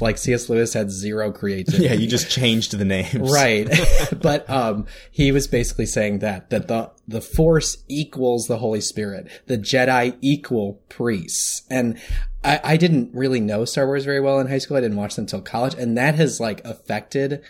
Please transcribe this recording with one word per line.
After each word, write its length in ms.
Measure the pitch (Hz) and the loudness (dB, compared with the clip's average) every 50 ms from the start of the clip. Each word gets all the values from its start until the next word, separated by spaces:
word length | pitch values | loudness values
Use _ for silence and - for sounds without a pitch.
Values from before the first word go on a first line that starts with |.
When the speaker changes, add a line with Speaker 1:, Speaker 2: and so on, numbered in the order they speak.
Speaker 1:
like 160 | 113 113 104 - | -2 -2 -2 0
C 160 | - - 123 | 0 0 0
S 160 | 117 - - | 0 0 0
Lewis 240 | 117 113 117 113 - | 2 2 2 2 0
had 180 | 117 107 101 | -2 -4 -4
zero 400 | 98 95 101 104 107 107 107 104 | -4 -6 -6 -4 -4 -2 -2 -4
creativity. 540 | - - - 202 196 - - - - 190 175 | -4 -4 -4 -4 -4 -2 -2 0 2 4 4
Speaker 2:
Yeah, 80 | 131 160 | 4 2
you 140 | 160 226 226 | 2 0 0
just 200 | 240 - - - | 0 -2 -2 -2
changed 480 | - 135 127 117 113 113 113 - - 101 | -2 0 2 2 2 2 0 -2 -2 -2
the 60 | 104 | 0
names. 480 | 95 98 95 98 - - - 135 131 | 0 0 0 -2 -2 -2 -2 0 2
Speaker 1:
Right. 380 | 147 143 139 123 110 104 107 123 147 160 175 160 - - - - - | 2 4 4 4 2 2 2 2 2 4 6 8 8 8 6 4 0
<laughs> 80 | - | 0
But, 280 | - 160 143 147 - - | 0 0 0 0 -2 -2
um, 380 | 135 135 120 113 104 104 104 - - - - - | -2 0 0 0 -2 -4 -6 -8 -12 -18 -20 -6
he 200 | - - 143 139 | -2 2 2 4
was 160 | 135 139 127 - | 4 2 2 0
basically 380 | - 120 117 - - - 113 | 0 0 0 -2 -2 -4 -4
saying 340 | 104 - - 107 104 101 98 | -2 -2 -2 0 0 -2 -2
that, 300 | 104 107 98 92 - - | -2 -4 -4 -6 -6 -4
that 180 | 120 104 - - | -4 -4 -2 -2
the, 240 | 113 113 113 - - _ _ - | -4 -4 -4 -6 -12 _ _ -10
the 140 | 107 113 | -10 -10
Force 560 | - - - - 160 165 165 156 - - - - - - | -8 -2 0 2 4 6 4 4 2 0 -6 -8 -10 -8
equals 600 | 135 147 156 - - 135 127 123 120 120 113 - | -6 -6 -6 -6 -4 -2 0 2 2 0 0 -2
the 100 | 123 110 | -2 -2
Holy 240 | 120 110 110 107 | -2 -2 -2 -2
Spirit. 480 | 95 - - 110 107 101 98 92 - - - - - | -4 -4 -6 -6 -6 -6 -8 -10 -12 -16 -18 -14 -6
The 120 | - 127 113 | -4 -4 -4
Jedi 600 | 101 - - 131 127 127 131 123 120 123 123 - | -2 0 2 2 2 4 2 2 2 0 -2 -2
equal 640 | - 139 147 143 - - 127 113 101 98 101 - _ - | 0 0 0 0 -2 -2 -2 -2 -2 -4 -6 -10 _ -16
priests. 720 | - - 123 120 113 95 82 - - - - - - - - - | -8 -6 -4 -2 -2 -4 -4 -6 -6 -4 -4 -4 -6 -8 -8 -4
And 280 | 131 131 120 117 113 - - - - - - - - - - | -2 0 0 -2 -2 -6 -6 -6 -4 -4 -4 -4 -6 -4 -2
I, 160 | 139 147 147 - | 0 0 0 2
I 140 | 151 156 165 | 2 2 4
didn't 360 | 175 180 165 135 120 - - | 4 4 4 2 2 0 -2
really 240 | 123 131 135 131 123 | -2 -2 0 0 0
know 240 | 107 104 104 104 113 | 0 0 0 0 -2
Star 200 | 113 - 147 135 131 | -2 0 0 0 0
Wars 180 | 139 143 139 | 0 0 -2
very 140 | 139 139 139 | 0 0 0
well 180 | 139 139 139 135 | 2 2 2 2
in 80 | 131 127 | 2 0
high 120 | 139 135 | -2 -2
school. 180 | 135 - 147 135 | -2 -2 0 0
I 40 | |
didn't 160 | 123 113 104 101 | 0 0 0 -2
watch 180 | 104 104 - | -4 -4 -4
them 100 | - 107 | -6 -6
till 160 | - - 95 | -6 -6 -8
college. 320 | 92 - - 117 120 135 - | -8 -6 -4 -2 -2 -2 -2
And 240 | 123 123 117 113 120 | -4 -2 0 0 2
that 180 | 127 147 151 | 2 2 4
has, 240 | 151 160 135 113 - | 4 2 2 0 -2
like, 240 | 117 113 101 - - | -4 -4 -6 -6 -10
affected 760 | 117 107 - _ - - 214 208 - - 139 139 139 147 139 - | -12 -14 -12 _ -6 -6 -6 -6 -4 -4 -2 -2 -2 -4 -6 -10